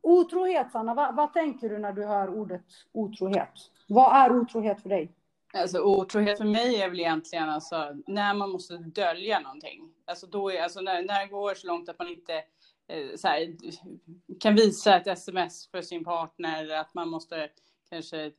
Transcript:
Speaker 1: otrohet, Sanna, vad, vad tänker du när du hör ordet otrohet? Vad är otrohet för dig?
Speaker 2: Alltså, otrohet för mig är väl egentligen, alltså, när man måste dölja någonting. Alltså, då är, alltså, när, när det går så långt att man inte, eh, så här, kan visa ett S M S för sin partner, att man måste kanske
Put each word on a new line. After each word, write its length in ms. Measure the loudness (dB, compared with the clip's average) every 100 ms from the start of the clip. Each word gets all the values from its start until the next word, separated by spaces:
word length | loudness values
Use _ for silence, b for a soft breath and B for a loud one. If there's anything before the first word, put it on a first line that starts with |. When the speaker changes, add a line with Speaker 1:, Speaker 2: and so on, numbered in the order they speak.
Speaker 1:
otrohet, 680 | 6 6 6 0 0 0 0
Sanna, 220 | -4 -2
vad, 220 | 0 0 0
vad 180 | 0
tänker 360 | 0 -2 -4 -6
du 80 | -4
när 160 | -6
du 120 | -6 -2
hör 240 | -2 -2
ordet 360 | -4 -8 -10 -12 -20 _
otrohet? 640 | -6 -6 -4 -2 -2 -4 -10 -20 _ 2
Vad 280 | 6 8 8
är 160 | 8 6
otrohet 420 | 0 -2 -2 -4
för 80 | -2
dig? 260 | -2 -2 -10 _ _ _
Speaker 2:
Alltså, 260 | -4 -2 0
otrohet 560 | 4 4 2 0 2 2
för 80 | 0
mig 360 | 2 2 2
är 80 | -2
väl 100 | -2
egentligen, 500 | -2 -2 -4 -4 -2
alltså, 260 | -4 -4 -6 -6 -10 -8
när 260 | -2 0
man 160 | 0 -4
måste 280 | -6 -10 -14
dölja 600 | -10 -2 0 0 -2 -2
någonting. 540 | -2 -12 -16 -18 -20 _ -12
Alltså, 220 | -12 -8
då 240 | -6 -4
är, 120 | -2
alltså, 180 | -4 -6
när, 220 | -4 -4
när 160 | -2 -4
det 60 | -4
går 220 | -4 -4
så 140 | -6 -6
långt 220 | -8 -8
att 100 | -10
man 80 | -12
inte, 260 | -10 -8 -8 -8 _ _ _ -12
eh, 280 | -10 -10 -2
så 100 | 0
här, 280 | 0 -2 -8 -16 -16 -18 -20 -20 -20 -18 0
kan 160 | 6 8
visa 400 | 6 6 6 6
ett 120 | 4
S 220 | -6 -4
M 80 | -4
S 300 | -4 -6 -12
för 100 | -10
sin 220 | -8 -10
partner, 720 | -6 -4 -6 -8 -6 -6 -6 -6
att 140 | -6
man 160 | -8 -8
måste 400 | -8 -8 -10 -10 _ _ _ _
kanske 420 | -14 -10 -10 -10